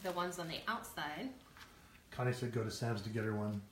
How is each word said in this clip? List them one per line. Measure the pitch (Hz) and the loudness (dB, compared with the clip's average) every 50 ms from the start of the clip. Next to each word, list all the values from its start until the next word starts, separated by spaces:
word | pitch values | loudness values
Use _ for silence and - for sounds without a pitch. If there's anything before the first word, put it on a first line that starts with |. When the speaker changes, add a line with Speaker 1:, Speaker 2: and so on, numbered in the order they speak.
| 185 | -4
Speaker 1:
the | 185 | 0
ones | 175 180 180 180 175 175 | 2 2 2 2 0 -2
on | 170 165 | -4 -4
the | 165 - - - | -4 -4 -2 -2
outside. | 226 226 - - - 175 156 147 151 160 233 262 - - - - - - - - - - - - - - - - | -2 -2 -2 -6 -4 -4 -2 -2 -2 -2 -4 -4 -6 -8 -14 -18 -18 -18 -18 -18 -18 -20 -20 -20 -20 -20 -18 -10
Speaker 2:
Connie | - - 123 127 123 | -2 2 4 4 4
said | - 127 117 110 | 4 0 2 2
go | 120 107 | 2 2
to | 110 | 2
Sam's | - - 120 117 117 104 | 0 0 2 2 2 2
to | 98 107 | 0 0
get | 107 117 107 | 2 2 4
her | 110 107 | 4 4
one. | 104 104 104 104 101 101 - | 4 2 2 2 0 -2 -6